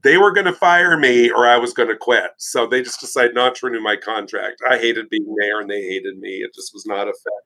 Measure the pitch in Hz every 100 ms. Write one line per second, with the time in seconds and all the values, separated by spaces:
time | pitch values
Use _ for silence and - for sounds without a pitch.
0 | 139 165 202 196 190 175 180 175 175 160
1 | 135 120 120 113 120 120 120 120 113 110
2 | - 120 90 - - 135 113 123 120 -
3 | 131 135 120 120 123 123 127 117 110 101
4 | - 110 101 107 98 - 127 123 117 113
5 | 110 110 104 107 104 104 101 101 95 95
6 | 95 95 95 95 101 - - 104 107 101
7 | 104 - - 104